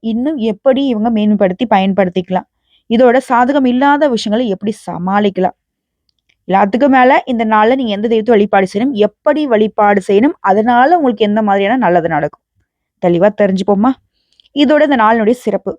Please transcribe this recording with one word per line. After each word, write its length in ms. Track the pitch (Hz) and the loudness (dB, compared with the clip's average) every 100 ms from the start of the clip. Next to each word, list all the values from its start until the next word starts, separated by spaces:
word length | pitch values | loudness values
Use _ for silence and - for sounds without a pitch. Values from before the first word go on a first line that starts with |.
இன்னும் 360 | 226 226 262 311 | -6 -6 -6 -4
எப்படி 380 | 220 208 269 262 277 | -4 -2 -2 0 -2
இவங்க 240 | 220 226 | -2 -2
மேன்மைப்படுத்தி 560 | 220 208 208 196 180 233 | 0 0 0 0 -2 -2
பயன்படுத்திக்கலாம்? 800 | 202 190 190 185 180 180 185 - _ _ _ - | 0 0 0 -2 -4 -4 -6 -8 _ _ _ -4
இதோட 280 | 226 254 247 | 2 4 2
சாதகம் 460 | 262 240 247 285 254 | 0 0 0 0 0
இல்லாத 400 | 247 277 285 302 | 0 0 2 0
விஷயங்களை 360 | 226 214 214 247 | -2 -4 -4 -4
எப்படி 220 | 185 202 208 | -4 -6 -8
சமாளிக்கலாம்? 800 | - 170 180 202 208 196 185 - _ _ _ _ _ _ _ _ - | -10 -8 -4 -2 -2 -2 -4 -6 _ _ _ _ _ _ _ _ -2
எல்லாத்துக்கும் 460 | 190 202 226 277 262 | 0 0 0 2 4
மேல 240 | 254 302 - | 4 2 0
இந்த 180 | 233 226 | -4 0
நாள்ல 300 | 214 220 269 | 2 2 0
நீங்க 160 | 240 202 | -2 -4
எந்த 120 | 220 | -2
தெய்வத்தை 240 | 226 220 226 | -2 2 0
வழிபாடு 320 | 202 208 190 | 2 0 -2
செய்யணும், 240 | 202 262 220 | -2 -4 0
எப்படி 420 | 208 - - 294 294 | -2 -2 -4 -2 0
வழிபாடு 540 | 214 214 - 208 202 | 0 0 0 0 0
செய்யணும், 340 | 185 196 269 - | 0 0 0 0
அதனால 560 | 202 196 220 240 269 349 | -2 0 2 2 2 2
உங்களுக்கு 300 | 269 214 208 | 0 0 -2
எந்த 140 | 208 | 0
மாதிரியான 360 | 208 196 196 262 | 0 0 0 0
நல்லது 320 | 202 175 165 | 0 0 0
நடக்கும், 340 | 151 151 - _ _ _ _ _ _ | -2 -4 -8 _ _ _ _ _ _
தெளிவா 260 | 180 175 202 | -2 2 0
தெரிஞ்சுப்போமா? 580 | 208 202 190 196 196 233 269 _ _ _ _ _ - | 2 0 0 -2 0 0 -2 _ _ _ _ _ -2
இதோட 260 | 277 294 | 2 2
இந்த 140 | 294 240 | 2 2
நாளினுடைய 400 | 214 233 214 247 | 2 2 0 -2
சிறப்பு, 340 | - 196 - | -2 -6 -6